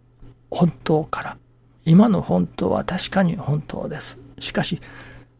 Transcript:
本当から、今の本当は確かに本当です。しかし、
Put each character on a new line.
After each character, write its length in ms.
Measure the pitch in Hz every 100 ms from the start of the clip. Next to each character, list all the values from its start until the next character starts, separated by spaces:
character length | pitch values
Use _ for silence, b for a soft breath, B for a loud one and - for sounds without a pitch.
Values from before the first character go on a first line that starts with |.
| _ _ - - _
本 200 | - 170 -
当 200 | - 156
か 200 | 156 -
ら、 140 | - - _ _ _ _ 160
今 240 | 175 233
の 120 | 190
本 260 | - 90 170
当 220 | - 175
は 140 | -
確 260 | - 180 -
か 140 | 196
に 140 | 175 165
本 260 | - 151 -
当 220 | - -
で 120 | -
す。 180 | - - - -
し 120 | -
か 120 | 208
し、 180 | - 165 B B B B B